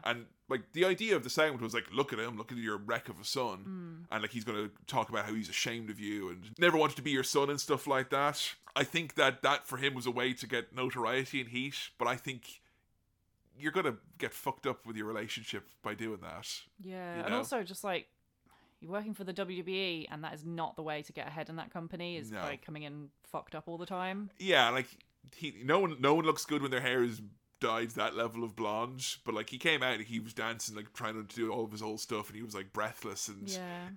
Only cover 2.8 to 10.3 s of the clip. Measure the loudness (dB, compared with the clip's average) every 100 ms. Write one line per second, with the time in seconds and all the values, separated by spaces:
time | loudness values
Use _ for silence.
2.8 | 0 -2 -2 -8 -4 -2 -2 -4 -8 -10
3.8 | -10 -12 -6 -2 -2 -4 -2 -2 -4 -6
4.8 | -4 -2 0 -2 -2 -4 -2 -2 -2 -2
5.8 | -6 -6 -4 -4 -4 -8 -8 4 6 8
6.8 | 6 4 2 2 4 4 4 2 2 2
7.8 | 4 2 4 4 4 2 -4 -6 -2 0
8.8 | 2 2 0 6 6 8 4 4 0 0
9.8 | 0 2 0 2 2